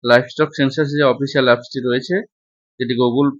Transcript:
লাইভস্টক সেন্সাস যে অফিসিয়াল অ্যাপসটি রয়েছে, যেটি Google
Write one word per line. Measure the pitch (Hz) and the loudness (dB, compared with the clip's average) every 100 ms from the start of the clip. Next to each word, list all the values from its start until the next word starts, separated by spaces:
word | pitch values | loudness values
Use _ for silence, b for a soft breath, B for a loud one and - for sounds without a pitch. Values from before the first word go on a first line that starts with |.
লাইভস্টক | 120 120 127 - 151 | 4 4 4 -2 -4
সেন্সাস | - 135 135 147 | 0 -2 0 -4
যে | 147 | 0
অফিসিয়াল | 139 123 139 143 127 | 0 0 -2 0 2
অ্যাপসটি | 120 123 135 | 2 0 -6
রয়েছে, | 123 123 127 185 - _ _ _ _ _ | -2 -4 -2 -6 -6 _ _ _ _ _
যেটি | 123 | -6
Google | 120 123 120 143 139 | 0 0 2 0 -2